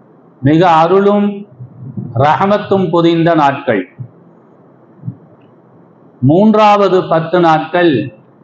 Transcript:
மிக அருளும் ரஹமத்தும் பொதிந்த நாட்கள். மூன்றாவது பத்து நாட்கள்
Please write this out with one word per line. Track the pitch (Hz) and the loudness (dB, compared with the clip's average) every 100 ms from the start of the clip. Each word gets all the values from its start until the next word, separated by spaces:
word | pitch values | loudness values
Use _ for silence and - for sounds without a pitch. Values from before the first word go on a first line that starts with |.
| _ _ _ - | _ _ _ -4
மிக | 135 160 180 | 0 2 2
அருளும் | 160 170 196 202 208 202 202 - - - - - - - 120 | 2 2 2 2 0 -2 -6 -16 -20 -20 -20 -16 -14 -8 -2
ரஹமத்தும் | 147 151 196 208 202 196 180 | 0 0 0 -2 -2 -2 0
பொதிந்த | 170 170 165 165 160 | 0 0 2 2 2
நாட்கள். | 139 135 - 104 - - - _ _ _ _ _ _ _ _ - - - - _ _ _ _ _ _ _ _ - | 0 -2 -4 -4 -6 -16 -20 _ _ _ _ _ _ _ _ -18 -16 -16 -20 _ _ _ _ _ _ _ _ -4
மூன்றாவது | 127 175 214 214 208 208 196 180 160 | 0 2 2 4 2 2 2 0 0
பத்து | 165 160 180 | -4 -2 0
நாட்கள் | 170 156 147 180 175 123 123 - _ _ | 2 0 -2 0 0 0 -6 -14 _ _